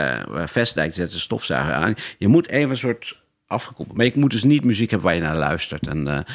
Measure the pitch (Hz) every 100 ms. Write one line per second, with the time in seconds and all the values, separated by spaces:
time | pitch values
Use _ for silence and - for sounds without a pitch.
0 | 69 58 50 65 82 120 117 - 78 85
1 | 85 85 - 113 - 69 73 67 90 110
2 | - - 98 156 170 135 143 127 127 113
3 | - - _ _ - 110 - - - -
4 | 120 143 139 117 127 147 123 104 117 104
5 | 90 85 80 80 71 85 - 76 76 76
6 | 71 71 71